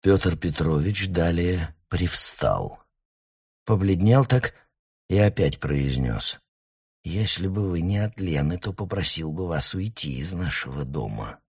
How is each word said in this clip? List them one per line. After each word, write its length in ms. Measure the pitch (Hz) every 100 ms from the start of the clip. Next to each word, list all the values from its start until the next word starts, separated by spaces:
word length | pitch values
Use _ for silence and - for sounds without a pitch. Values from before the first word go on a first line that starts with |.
Пётр 360 | 95 98 95 82
Петрович 720 | 87 76 80 76 82 101 95
далее 680 | 87 85 85 87 90 82 - _
привстал. 880 | 85 87 - - - 57 50 50 - _ _ _ _ _ _ _ _ -
Побледнел 580 | 107 98 92 104 127
так 300 | 131 127 - - _ _ _ _ _
и 80 | 95
опять 420 | 104 - 80 -
произнёс: 760 | - 71 69 65 64 55 - - _ _ _ _ _ _
«Если 420 | 78 90 110 - 95
бы 240 | 98 98
вы 120 | 87
не 160 | 87 101
от 200 | 107 -
Лены, 380 | 95 73 73 90
то 160 | -
попросил 580 | 92 95 98 82 - 80
бы 160 | 78 92
вас 280 | 80 -
уйти 460 | 95 104 110 73 65
из 120 | 78
нашего 540 | 90 90 - 67 67 65
дома». 520 | 71 55 53 52 - _